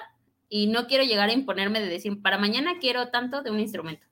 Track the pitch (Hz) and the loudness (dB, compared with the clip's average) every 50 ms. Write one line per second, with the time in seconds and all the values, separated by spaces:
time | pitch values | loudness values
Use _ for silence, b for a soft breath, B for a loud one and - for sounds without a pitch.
0 | - - _ _ _ _ _ _ _ _ 208 208 208 208 226 240 233 240 269 269 | -4 -8 _ _ _ _ _ _ _ _ -2 0 2 2 2 2 0 2 2 4
1 | 269 262 220 202 202 214 233 262 269 262 190 190 196 202 214 220 208 185 170 175 | 4 4 4 4 4 4 4 2 0 0 -2 0 0 0 0 -2 -2 -2 -4 -4
2 | - - 202 - - 190 196 196 202 202 220 254 285 349 349 349 - 254 247 247 | -4 -4 -6 -2 0 0 2 2 2 0 0 0 -2 -2 -4 -2 -2 0 0 0
3 | 247 240 247 240 247 247 262 285 277 240 214 214 220 214 202 175 160 160 160 - | -2 -2 -2 -2 -2 -2 -4 -4 -4 -2 -2 -2 -2 -2 -4 -8 -8 -8 -10 -12
4 | _ _ | _ _